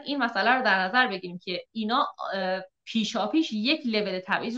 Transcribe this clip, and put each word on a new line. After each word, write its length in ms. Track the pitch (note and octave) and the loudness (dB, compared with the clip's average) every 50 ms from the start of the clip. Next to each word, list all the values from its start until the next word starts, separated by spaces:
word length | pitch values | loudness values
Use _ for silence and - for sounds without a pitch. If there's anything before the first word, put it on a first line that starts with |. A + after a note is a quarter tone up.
| - | -2
این 140 | - C#4+ C#4+ | -4 -2 -2
مسئله 320 | B3 A#3 - G3 G3 A3 | -2 0 0 2 4 4
رو 120 | B3+ C4 - | 4 4 4
در 160 | A3 F#3+ F#3+ | 4 4 4
نظر 260 | F#3 F#3 G#3 B3 B3+ | 2 2 4 2 2
بگیریم 320 | A#3 G3 F#3 F#3 F3+ F3 F3+ | 2 0 -4 -6 -8 -10 -10
که 280 | - - F3+ F3 - - _ | -8 -6 -6 -6 -6 -8 _
اینا، 340 | A3 A3 G#3+ A#3 C4+ D4+ - - - - - F#3 | -4 -2 0 2 2 0 0 -4 -8 -8 -6 -4
اه، 280 | G3 F#3+ F#3 F#3 F#3 F#3 - _ _ _ | -2 -2 -2 -2 -2 -4 -10 _ _ _
پیشاپیش 680 | - - A3+ G#3+ - - A3 F#3+ G#3+ - D#4+ D#4+ - A3+ | -4 -2 -2 -2 0 0 -2 -2 2 2 2 2 2 0
یک 340 | G#3+ G#3 B3+ D#4 D#4 - | -2 0 0 0 0 0
لول 340 | A#3+ A3 G#3+ G3+ G3 F#3 F#3 F#3 | 0 0 0 0 0 -2 -4 -2
تبعیض 300 | - G3 - - A#3 A3+ | -2 -2 -2 0 -2 -4